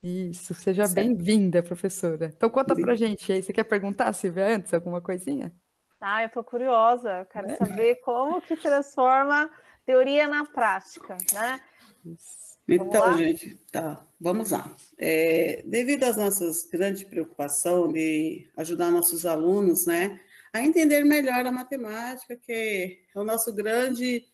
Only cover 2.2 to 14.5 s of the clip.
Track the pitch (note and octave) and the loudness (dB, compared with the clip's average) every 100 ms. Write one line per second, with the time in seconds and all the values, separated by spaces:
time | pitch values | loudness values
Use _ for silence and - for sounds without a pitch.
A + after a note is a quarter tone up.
2.2 | D#3+ - A#3 A#3+ C4 E4+ A#3+ A#3 A3 G3+ | -6 0 0 2 0 0 2 2 0 -2
3.2 | - F#3+ F#3 G3 A3 G#3 G3 G3+ A#3 G#3 | -2 -2 0 -2 0 0 -2 -2 -2 0
4.2 | G3 E3+ G3 A3+ E3+ E3+ F3 F3 F3 F3+ | -4 0 0 0 0 -2 -2 -8 -6 -6
5.2 | F3+ C#3+ F3 - _ _ _ _ G3+ G#3 | -4 -6 -6 -12 _ _ _ _ -4 -2
6.2 | A3+ A#3+ G#3+ A#3+ B3+ A#3 A3+ A#3+ A#3 F#3 | -2 -6 -8 -4 2 6 6 4 0 -6
7.2 | F#3 A3 G3 C4 G3 G3 A3+ B3 - A#3+ | -6 -10 -8 -2 -2 2 2 2 0 0
8.2 | C#4 F4 - D#4+ E4 C#4+ C#4+ - B3+ C4 | 0 -2 -4 -4 2 0 0 2 4 6
9.2 | C#4 D4 D#4 - _ _ - B3+ C4 C#4+ | 4 2 0 -6 _ _ 2 4 6 4
10.2 | D4 D4 D4 - A3+ F#3+ - - - F#3 | 2 0 -4 0 0 0 -6 -20 -18 -10
11.2 | F#3 G3 A#3 C4 - _ _ _ E3+ E3 | -4 -2 -2 -6 -12 _ _ _ -18 -18
12.2 | - - - - - F3+ F#3 G#3+ F#3 E3+ | -18 -20 -20 -18 0 0 4 4 4 4
13.2 | E3 D#3+ - - _ - D#3+ D3 - _ | 2 -2 -6 -20 _ -6 -6 -10 -18 _
14.2 | E3+ G3 G#3+ | -4 -4 -2